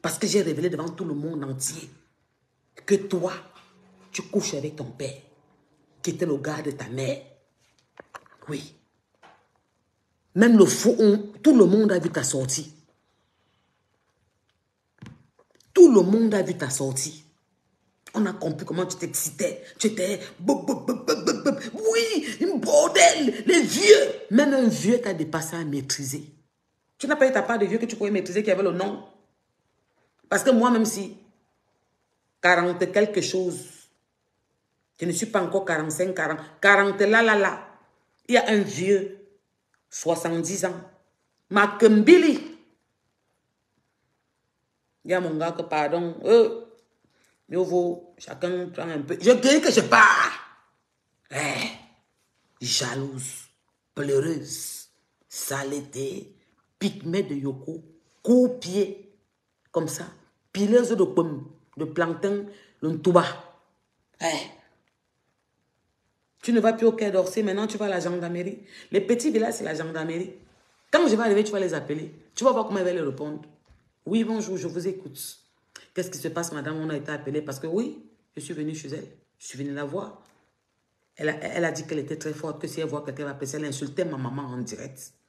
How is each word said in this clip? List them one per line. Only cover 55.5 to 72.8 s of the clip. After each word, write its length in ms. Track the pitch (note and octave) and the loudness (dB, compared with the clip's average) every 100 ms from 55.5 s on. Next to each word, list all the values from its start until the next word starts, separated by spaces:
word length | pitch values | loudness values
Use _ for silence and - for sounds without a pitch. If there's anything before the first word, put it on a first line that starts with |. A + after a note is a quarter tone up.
| C#3 C#3 C#3+ C3 B2+ C3+ G3 - _ _ _ _ _ | -6 -6 -8 -10 -10 -8 -10 -14 _ _ _ _ _
pygmée 460 | G3 - D3 F#3 | -6 -4 -4 -4
de 100 | - | -4
Yoko, 480 | C#3+ C3+ C3+ - E3 - _ _ _ | -4 -6 -8 -12 -14 -16 _ _ _
coup-pied, 880 | - B3 B3 - - F#3+ G3 - - _ _ _ _ _ _ | 4 6 4 0 -4 -2 -2 -4 -18 _ _ _ _ _ _
comme 160 | E3+ D#3+ | -4 -4
ça, 160 | - E3+ - _ _ _ | -8 -14 -18 _ _ _
pileuse 380 | G3 G3+ A#3+ A#3+ | -2 4 4 4
de 140 | A3 | 2
pomme, 460 | F#3 - E3+ C#3 - - _ - | 2 2 -2 -6 -14 -20 _ -12
de 100 | D#3 | -8
plantain, 580 | D#3 E3 E3 G3 G3+ G3+ - _ _ | -4 -4 -4 -4 -4 -8 -18 _ _
le 80 | D#3 | -6
ntuba. 340 | E3 F#3 F3 - - - _ _ _ _ _ _ _ | -2 4 4 4 -8 -18 _ _ _ _ _ _ _
Eh. 400 | E3+ D#3 - - _ _ _ _ _ _ _ _ _ _ _ _ _ _ _ _ _ _ | -4 -4 -8 -18 _ _ _ _ _ _ _ _ _ _ _ _ _ _ _ _ _ _
Tu 100 | - | 0
ne 80 | A#3 | 2
vas 120 | A3 | 2
plus 140 | A3+ A3+ | 4 2
au 60 | |
Quai 180 | A3+ G#3 | 2 -2
d'Orsay, 320 | F#3+ F3+ - | 0 0 -2
maintenant 240 | G#3 F#3+ G#3+ | -2 -2 -4
tu 100 | G#3+ | -4
vas 80 | G#3 | -4
à 20 | |
la 120 | F#3 | -4
gendarmerie. 580 | E3+ F3 F3 F3 F3+ A3+ - - - | -4 -6 -6 -6 -8 -10 -18 -20 -2
Les 100 | G3+ | -2
petits 300 | G3 A#3 D#4 | 0 0 0
villages, 240 | A3 A3+ | -2 -4
c'est 100 | A3 | -4
la 100 | - | -8
gendarmerie. 600 | D#3 D#3+ D#3+ D#3+ E3 F#3 - _ _ _ _ _ | -8 -8 -8 -8 -8 -10 -14 _ _ _ _ _
Quand 160 | D#4 E4 | 2 4
je 60 | |
vais 80 | G#3+ | 2
arriver, 220 | A#3 G3+ | 2 2
tu 80 | G#3+ | 0
vas 80 | G3+ | -2
les 120 | F#3 | -4
appeler. 400 | D#3+ C#3+ D3+ D#3 - _ | -4 -6 -8 -8 -18 _
Tu 80 | - | 0
vas 80 | B3+ | 0
voir 160 | A#3 G3 | 2 -2
comment 140 | G3 | -4